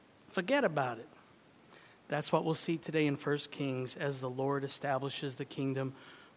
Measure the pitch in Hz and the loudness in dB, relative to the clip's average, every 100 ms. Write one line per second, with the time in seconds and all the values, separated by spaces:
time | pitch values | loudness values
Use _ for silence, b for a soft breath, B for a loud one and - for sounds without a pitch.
0 | - - - - 180 277 208 147 127 113 | -20 -20 -8 -2 2 4 4 2 0 -2
1 | - - - - - - - b b b | -10 -20 -20 -20 -20 -20 -20 b b b
2 | - 147 - 160 165 160 - 165 - 156 | -4 -2 2 2 4 2 0 -2 0 4
3 | 147 139 147 147 - - 139 127 127 - | 4 2 0 0 -2 -2 -2 -2 -2 -2
4 | 143 135 131 127 135 139 139 - 143 131 | -2 -2 -4 0 0 0 -2 -2 0 0
5 | 139 - 143 123 143 - 135 135 135 135 | 0 -4 -4 -4 -6 -2 0 0 -2 -6
6 | B B B | B B B